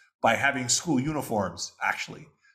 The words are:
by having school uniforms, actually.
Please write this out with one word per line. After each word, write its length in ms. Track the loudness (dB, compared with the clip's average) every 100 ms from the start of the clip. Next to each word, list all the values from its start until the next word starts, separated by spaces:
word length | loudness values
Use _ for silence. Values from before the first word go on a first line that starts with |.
| _ _
by 140 | 2 4
having 320 | 2 0 0
school 320 | 0 2 0
uniforms, 720 | 2 -2 -2 -2 -2 -4 -12 -4
actually. 460 | -4 -2 -6 -12 -18 _ _